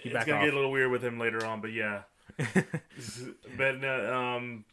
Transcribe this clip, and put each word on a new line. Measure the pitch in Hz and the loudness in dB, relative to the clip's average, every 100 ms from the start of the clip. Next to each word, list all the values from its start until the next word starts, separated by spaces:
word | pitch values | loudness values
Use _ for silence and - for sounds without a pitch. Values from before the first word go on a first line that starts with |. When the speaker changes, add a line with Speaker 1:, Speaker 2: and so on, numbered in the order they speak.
Speaker 1:
You | 117 | -2
Speaker 2:
It's | 120 | 0
Speaker 1:
back | 120 | 2
Speaker 2:
gonna | 143 | 4
Speaker 1:
off. | 151 | 4
Speaker 2:
get | |
a | 139 | 4
little | 135 | 2
weird | 135 131 | 4 4
with | 123 | 4
him | 120 117 | 0 0
later | 117 113 113 | 0 0 -2
on, | 110 | -4
but | 110 | -4
yeah. | 110 107 101 - _ - - | -2 -2 -4 -8 _ -12 -6
Speaker 1:
<laughs> | 117 - - 156 - - 117 117 127 - - 127 | 0 2 0 -4 -8 -14 -12 -10 -12 -14 -8 0
Speaker 2:
But, | 135 131 | 0 0
uh, | 135 131 107 127 | -2 -2 0 0
um, | 123 123 120 113 - | -2 -4 -6 -12 -12